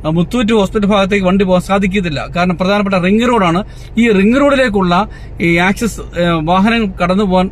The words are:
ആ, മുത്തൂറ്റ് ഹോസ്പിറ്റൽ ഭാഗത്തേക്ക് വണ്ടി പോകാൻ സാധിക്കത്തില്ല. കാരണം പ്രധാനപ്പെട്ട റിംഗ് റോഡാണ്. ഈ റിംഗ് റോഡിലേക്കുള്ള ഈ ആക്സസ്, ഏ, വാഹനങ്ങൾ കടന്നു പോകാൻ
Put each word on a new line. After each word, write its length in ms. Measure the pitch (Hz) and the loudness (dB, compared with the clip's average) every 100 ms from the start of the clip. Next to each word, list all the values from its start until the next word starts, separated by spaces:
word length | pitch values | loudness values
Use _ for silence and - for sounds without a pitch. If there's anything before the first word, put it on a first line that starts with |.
| - | -2
ആ, 40 | |
മുത്തൂറ്റ് 440 | 170 170 247 220 | -2 0 -2 0
ഹോസ്പിറ്റൽ 340 | 226 190 214 202 | 2 0 0 0
ഭാഗത്തേക്ക് 380 | 208 190 202 185 | 2 2 0 2
വണ്ടി 200 | 196 196 | 0 2
പോകാൻ 160 | 180 | 0
സാധിക്കത്തില്ല. 640 | 175 196 190 202 175 139 117 170 | 0 -2 0 -2 -4 -6 -6 -2
കാരണം 220 | 180 160 | -2 0
പ്രധാനപ്പെട്ട 380 | 185 208 196 190 | 0 0 0 0
റിംഗ് 320 | 180 214 247 | 2 2 2
റോഡാണ്. 360 | 240 180 165 - - - - | 2 2 0 -4 -14 -6 0
ഈ 140 | 233 | 2
റിംഗ് 300 | 190 196 262 | 4 4 4
റോഡിലേക്കുള്ള 680 | 285 277 254 202 185 175 214 - - - | 2 2 2 0 0 0 -2 -8 -16 -4
ഈ 160 | 170 170 | 0 2
ആക്സസ്, 440 | 180 202 226 - | 0 0 -4 -6
ഏ, 260 | - 170 175 165 | -10 -4 -2 0
വാഹനങ്ങൾ 440 | 156 185 208 233 208 185 | 0 2 2 0 -2 -2
കടന്നു 200 | 175 185 | -2 0
പോകാൻ 260 | 208 185 190 | 2 0 0